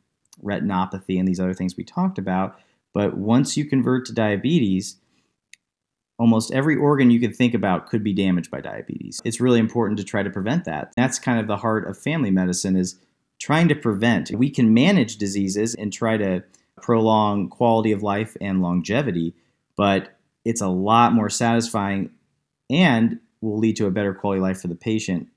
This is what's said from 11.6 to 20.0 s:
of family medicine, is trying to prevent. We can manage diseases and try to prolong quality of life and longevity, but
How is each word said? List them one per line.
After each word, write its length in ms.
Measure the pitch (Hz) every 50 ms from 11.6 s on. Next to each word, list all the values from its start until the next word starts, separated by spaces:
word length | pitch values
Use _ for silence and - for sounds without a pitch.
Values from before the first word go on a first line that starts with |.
| - 113 110 107 90 90
of 100 | 95 -
family 320 | - 139 156 165 131 101
medicine, 460 | 95 92 90 90 90 - - 98 95
is 200 | 92 90 92 - - _ _ _ _ _ _ _ _
trying 260 | - - 143 160 175
to 80 | 160 147
prevent. 560 | 147 - 117 104 98 110 120 113 87 - -
We 180 | - 104 131 139
can 240 | - - 123 110
manage 440 | 110 117 139 185 202 170 120 107 -
diseases 580 | - 104 98 98 101 98 95 95 104 110 117 117
and 180 | - 104 101
try 240 | 95 - 117 113 113 107
to 260 | 104 95 92 87 - _ _ _ _ _ _ -
prolong 680 | - - 120 113 110 110 110 107 107 104 101 101 92 -
quality 420 | - _ 123 117 113 113 110 110
of 140 | 107 98 104
life 320 | 104 98 101 110 107 - -
and 220 | 98 101 95 92
longevity, 720 | 90 87 90 90 82 92 104 131 147 120 90 85 82 85 - _ _ _ _ _ _ _ _
but 400 | - 101 101 98 95